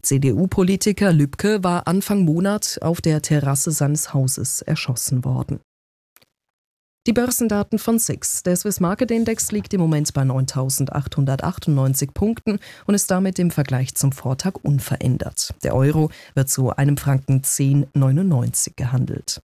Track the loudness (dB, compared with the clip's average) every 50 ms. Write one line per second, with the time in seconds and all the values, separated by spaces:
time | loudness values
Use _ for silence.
0 | 0 2 0 2 4 2 2 2 0 0 2 2 2 2 2 2 2 0 0 2
1 | 4 4 6 4 4 2 0 -2 0 0 0 2 2 0 0 0 0 0 0 0
2 | 0 0 2 2 2 2 2 2 2 0 0 -2 -4 -6 -6 -4 -2 -2 -2 0
3 | 0 0 0 0 0 0 0 2 2 0 0 0 0 -2 -2 0 0 0 0 -2
4 | -4 -2 0 0 0 0 0 -2 -4 -6 -6 -6 -2 -2 -4 -2 -2 -4 -4 -4
5 | -2 -2 -2 -2 0 -2 -2 -4 -4 -6 -8 -10 _ _ _ _ _ _ _ _
6 | _ _ _ _ _ _ _ _ _ _ _ _ _ _ _ _ _ _ _ _
7 | _ 0 2 2 0 0 0 0 0 0 2 0 0 0 -2 -2 0 0 0 0
8 | 0 -2 -4 -6 -4 -6 -6 -4 0 0 0 0 0 -4 -2 0 0 0 0 -2
9 | 0 0 0 0 0 0 -2 -2 -4 -4 -4 -4 -4 -2 0 0 2 2 2 2
10 | 0 0 0 0 0 2 2 0 -2 -2 -2 -2 -2 -2 0 -2 -2 -2 -2 -4
11 | -4 -2 -2 0 0 0 0 -2 -2 -4 -6 -4 -2 0 2 2 2 2 0 0
12 | -2 -4 -2 -2 0 0 -2 -2 -2 -2 -2 -2 -4 -10 -20 -10 -2 0 0 0
13 | 2 0 0 2 2 0 0 2 0 2 2 0 0 0 0 -2 -2 -2 -2 0
14 | 0 0 0 0 -4 -4 -4 -2 -2 -4 -4 -4 -2 0 0 0 0 -2 -6 -2
15 | 0 0 0 0 -4 -6 -6 -8 -8 -8 -8 _ -2 0 2 4 2 4 4 2
16 | 0 0 -2 -8 -20 -4 _ 0 0 0 0 0 0 0 0 2 2 2 2 0
17 | 0 0 0 0 2 2 0 0 2 -2 -2 0 2 2 4 2 2 2 _ 2
18 | 2 4 4 2 2 2 2 2 0 0 -2 -4 -4 -4 -6 -6 -4 -2 0 0
19 | 0 -2 -4 -8 -8 -10 -10 -10 _